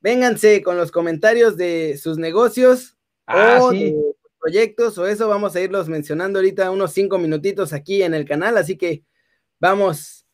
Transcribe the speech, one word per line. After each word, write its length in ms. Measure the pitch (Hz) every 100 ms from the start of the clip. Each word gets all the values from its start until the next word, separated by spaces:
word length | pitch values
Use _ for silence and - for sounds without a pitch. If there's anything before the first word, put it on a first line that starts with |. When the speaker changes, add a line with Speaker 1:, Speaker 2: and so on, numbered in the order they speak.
Speaker 1:
vénganse 600 | 196 247 254 220 214 208
con 140 | 202 175
los 140 | 165
comentarios 640 | - 170 160 214 233 226 170
de 400 | 180 165 160 143
sus 160 | 160 156
negocios 800 | 165 180 240 240 254 254 - _ _ _ -
Speaker 2:
Ah, 320 | 175 440 494
Speaker 1:
o 100 | 508
Speaker 2:
sí. 200 | - 453
Speaker 1:
de 240 | 453 - - _ _
proyectos 580 | 160 180 226 214 233 208
o 80 | 185
eso, 200 | 208 220
vamos 280 | 202 202 170
a 60 |
irlos 280 | 185 196 160
mencionando 480 | 160 147 156 190 196
ahorita 320 | 190 190 185
unos 220 | 190 185
cinco 260 | 175 196 190
minutitos 560 | 170 156 185 190 180
aquí 300 | 151 147 196
en 100 | 180
el 120 | 160 147
canal, 300 | 147 196 226
así 180 | 160 185
que 260 | 175 147 _ _ _ _ _ _
vamos 680 | 170 196 190 151 - - _